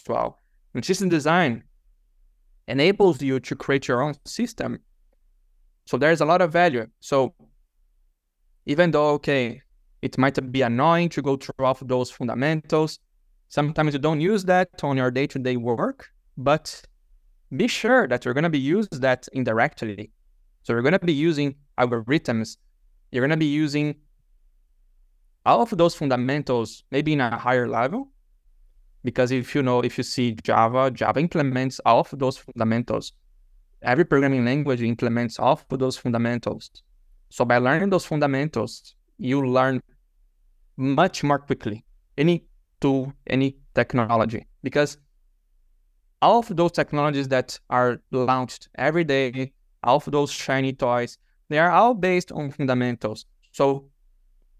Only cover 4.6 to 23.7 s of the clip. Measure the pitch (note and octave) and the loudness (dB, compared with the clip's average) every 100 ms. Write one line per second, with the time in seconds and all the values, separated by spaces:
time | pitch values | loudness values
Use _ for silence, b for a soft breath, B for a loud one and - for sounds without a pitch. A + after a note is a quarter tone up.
4.6 | - A#2 _ _ _ _ _ _ _ _ | -8 -8 _ _ _ _ _ _ _ _
5.6 | _ _ - B2 D3 D#3+ D3+ F3+ F3 E3 | _ _ -6 0 2 4 4 4 4 4
6.6 | F3 B2 - _ - C#3 - - _ _ | 2 2 -6 _ -2 0 0 -4 _ _
7.6 | _ _ _ _ _ _ _ _ _ _ | _ _ _ _ _ _ _ _ _ _
8.6 | - C#3+ F3 D3 D3 D3 D3+ C#3 A#2+ A#2 | -4 2 4 4 2 0 0 0 -2 -6
9.6 | _ _ _ _ C3+ - C3+ C#3 C3 C3 | _ _ _ _ -6 0 0 0 -4 0
10.6 | B2 A#2 D#3 E3+ E3+ - C#3 C3+ - - | 0 2 2 2 0 -2 -4 -4 -6 -2
11.6 | C3 C3 B2+ B2+ B2 - B2 A#2 C#3+ D#3+ | -2 -2 -2 -2 -4 -6 -6 -2 -2 -2
12.6 | - D#3 D#3 - _ _ _ _ _ - | 0 0 0 -4 _ _ _ _ _ -2
13.6 | D3 D#3 D3+ C#3+ D3 D#3 E3+ A3 F3+ F3+ | -2 0 0 0 0 0 0 0 2 2
14.6 | F#3 - D3 C3+ B2+ B2+ C#3+ C#3 B2+ B2 | 0 -4 -2 0 0 0 -2 -4 -4 -2
15.6 | A#2 A#2 G#3+ - - _ _ - B2+ D#3 | -2 -2 -2 -6 -16 _ _ -6 0 0
16.6 | - - - _ _ _ _ _ - C3+ | -2 -18 -20 _ _ _ _ _ -10 -2
17.6 | A#3 - A3 B3+ D3+ B2 B2 B2+ E3+ D3+ | -2 0 2 4 2 0 -2 0 0 0
18.6 | C3+ G3 G#3 C3 C3 B2+ - C3 A#2+ A2 | 0 0 -2 -2 0 0 -4 -4 -2 2
19.6 | C#3+ - A2 G2+ G#2+ _ _ _ _ _ | 0 -2 -8 -8 -12 _ _ _ _ _
20.6 | - A#2 B2+ F#3 F3 C#3+ E3 D3 C#3+ C#3 | -4 0 2 2 2 0 2 0 -2 -4
21.6 | _ - B2 A#2+ A2+ D#3+ - A2+ A2 - | _ -2 0 0 0 -2 0 -4 -4 -10
22.6 | _ _ _ _ _ B2+ C3+ D#3+ D#3 D3 | _ _ _ _ _ -2 0 2 0 0
23.6 | D#3 | 0